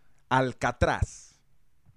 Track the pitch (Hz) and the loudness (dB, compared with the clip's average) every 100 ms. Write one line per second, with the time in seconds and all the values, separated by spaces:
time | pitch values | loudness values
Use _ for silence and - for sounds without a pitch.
0 | - - - 131 131 113 127 - - 113 | -20 -18 -2 0 0 0 -2 0 0 0
1 | - - - - _ - - - - | -2 -6 -20 -20 _ -20 -20 -20 -20